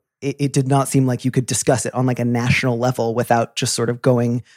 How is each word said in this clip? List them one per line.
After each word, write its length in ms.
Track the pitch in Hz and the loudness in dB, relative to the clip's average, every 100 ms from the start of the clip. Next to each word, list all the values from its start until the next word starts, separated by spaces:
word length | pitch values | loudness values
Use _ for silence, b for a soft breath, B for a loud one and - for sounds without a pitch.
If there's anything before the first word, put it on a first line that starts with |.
| _ _ | _ _
it, 140 | 139 139 | -8 -4
it 140 | 143 | -2
did 120 | 143 131 | 0 2
not 220 | 139 131 | 2 2
seem 160 | 135 | 2
like 220 | 131 123 127 | 2 0 -2
you 40 | |
could 140 | 135 | -2
discuss 400 | 113 127 - 131 | -2 -2 0 0
it 80 | - | 0
on, 120 | 123 127 | -2 -2
like, 120 | 120 | 0
a 60 | |
national 540 | 120 120 127 - 131 117 | 0 0 0 0 0 0
level 360 | 123 123 117 | 0 0 -2
without 400 | 113 117 117 113 | 0 2 2 0
just 200 | - 127 | -2 -4
sort 160 | - 117 | -2 -2
of 100 | 120 | 0
going 420 | - 123 120 120 b | 2 2 2 -2 b